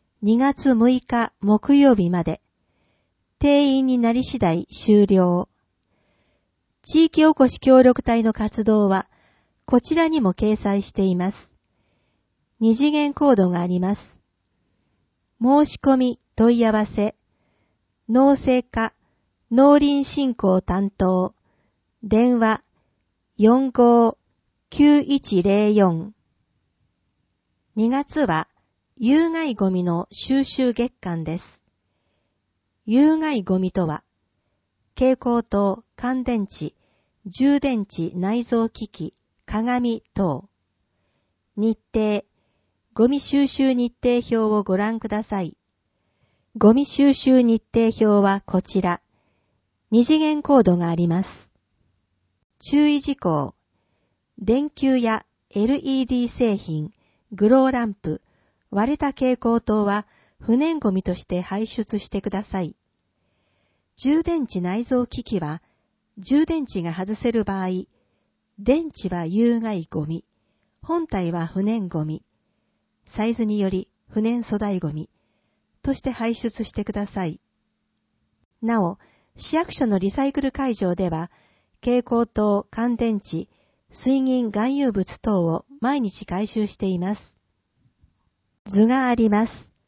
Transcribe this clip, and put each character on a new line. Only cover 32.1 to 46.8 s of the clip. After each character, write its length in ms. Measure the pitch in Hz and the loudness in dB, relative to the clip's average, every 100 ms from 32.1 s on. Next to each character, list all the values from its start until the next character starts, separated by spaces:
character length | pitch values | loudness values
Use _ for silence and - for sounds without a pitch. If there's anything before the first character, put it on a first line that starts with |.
| _ _ _ _ _ _ _ 214 | _ _ _ _ _ _ _ 0
有 320 | 240 302 320 | 2 4 2
害 260 | 311 254 | -2 -4
ゴ 160 | 180 185 | -2 -2
ミ 120 | 185 | -2
と 160 | 196 165 | -4 -4
は、 160 | 151 _ _ _ _ _ _ _ _ _ - | -6 _ _ _ _ _ _ _ _ _ 0
蛍 200 | 262 254 | 0 0
光 280 | 247 240 | -2 -4
灯、 400 | - 202 202 208 _ - | -2 -2 -2 -4 _ -10
乾 260 | 247 262 | -6 -4
電 240 | 247 233 196 | -4 -4 -6
池、 260 | - 151 _ _ _ _ _ 190 | -10 -14 _ _ _ _ _ -12
充 340 | 180 269 285 | -2 2 2
電 220 | 277 226 | 0 -4
池、 340 | 196 - 165 180 | -6 -8 -8 -4
内 300 | 190 240 233 | -4 -2 -2
蔵 240 | 233 226 | -2 -2
機 180 | - - | -6 -14
器、 260 | - 156 _ _ _ - | -12 -14 _ _ _ -8
鏡 560 | 214 233 247 240 226 _ | -4 -2 -2 -2 -4 _
等。 340 | - 180 139 196 _ _ _ _ _ _ _ _ _ _ 202 | -4 -4 -4 -10 _ _ _ _ _ _ _ _ _ _ -4
日 200 | 220 214 _ | -4 -4 _
程、 300 | 220 214 208 - _ _ _ _ _ _ | -4 -2 -4 -8 _ _ _ _ _ _
ゴ 160 | - 247 | 0 2
ミ 100 | 277 | 0
収 280 | - 277 277 | -2 0 0
集 260 | - 269 | 0 0
日 200 | 247 240 _ | 0 -2 _
程 180 | 247 240 | -2 0
表 180 | - 226 | -2 -2
を 260 | 220 214 | 0 0
ご 140 | 196 185 | 0 -2
覧 220 | 208 226 | -2 -6
く 100 | 214 | -6
だ 140 | 208 | -8
さ 180 | - 202 | -6 -6
い。 160 | 170 - _ _ _ _ _ _ _ _ _ 214 | -6 -10 _ _ _ _ _ _ _ _ _ 4
ゴ 140 | 202 | 6
ミ 140 | 247 | 6